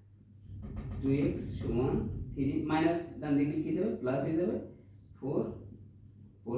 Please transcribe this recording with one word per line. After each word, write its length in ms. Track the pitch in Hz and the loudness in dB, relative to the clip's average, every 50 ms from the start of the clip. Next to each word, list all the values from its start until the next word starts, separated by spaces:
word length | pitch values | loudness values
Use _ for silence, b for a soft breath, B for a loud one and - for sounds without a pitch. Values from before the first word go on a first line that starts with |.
| - - - - - - - - - - - - - - - - - - - - | -20 -20 -20 -20 -20 -20 -20 -20 -16 -14 -12 -12 -10 -10 -8 -8 -8 -6 -6 -2
টু 80 | 131 135 139 143 - | 2 2 4 4 4
এক্স 200 | - - - - 101 101 - | 2 2 0 -2 -4 -4 -4
সমান 340 | - - 117 117 127 - - - - - - - - - - | -2 0 2 2 2 2 2 0 0 -2 -4 -6 -6 -6 -2
থ্রি, 120 | 143 135 139 147 - - 151 | 0 0 2 2 2 2 2
মাইনাস 300 | 156 156 165 165 170 - - - - 131 | 4 4 4 4 4 2 -2 -6 -8 -6
ডান 140 | 147 147 143 143 | 0 2 4 4
দিকে 200 | 139 - 160 156 | 4 4 2 0
কি 100 | - 170 160 185 | 0 0 0 2
যাবে? 140 | 208 226 - - | 2 0 0 0
প্লাস 180 | 131 127 135 - - | 0 0 2 2 2
হয়ে 120 | 160 160 160 | 2 2 2
যাবে 160 | 180 214 - - - B B B B B B B - - - - | 2 2 0 0 -4 B B B B B B B -20 -20 -14 -6
ফোর, 240 | 135 135 - - - - - - - - - - - - - - - - - - - - - - | -4 0 0 0 0 0 -4 -8 -12 -14 -14 -16 -16 -18 -20 -20 -20 -20 -20 -20 -20 -20 -20 -12
ফোর 160 | - 117 117 | -6 -2 0